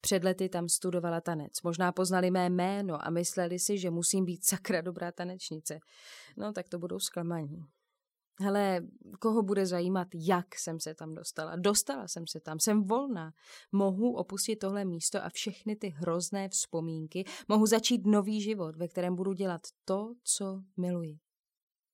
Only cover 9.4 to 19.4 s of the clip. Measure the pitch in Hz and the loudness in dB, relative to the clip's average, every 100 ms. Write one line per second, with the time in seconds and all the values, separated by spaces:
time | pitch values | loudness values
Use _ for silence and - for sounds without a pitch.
9.4 | 196 196 185 175 180 190 180 170 160 180 | 2 2 2 2 2 0 -2 -4 2 2
10.4 | 175 - - 165 160 160 160 160 165 - | 2 -8 -6 -6 -8 -10 -12 -10 -10 -8
11.4 | 160 170 190 208 - 277 196 - 165 160 | -6 0 2 2 0 -4 -6 -8 -8 -10
12.4 | - 160 - 208 190 233 277 202 160 - | -8 0 4 4 4 2 0 -4 -6 -12
13.4 | - - - 196 196 190 240 240 180 190 | -20 -20 0 4 4 4 2 0 -4 -2
14.4 | - 214 190 202 190 170 - 202 175 - | -2 0 -2 -2 -2 -2 -2 -2 -4 -6
15.4 | - 190 214 214 202 147 170 170 170 196 | -6 -6 -6 -6 -6 -4 0 0 0 -4
16.4 | 196 - - 165 165 160 156 180 190 - | -2 -2 -2 -4 -4 -6 -6 -6 -8 -10
17.4 | - 214 214 220 220 240 190 208 196 214 | 2 6 8 6 4 2 6 6 4 -2
18.4 | 202 214 160 160 170 - 180 180 190 190 | -2 -2 -4 -4 -6 -2 -2 0 -2 0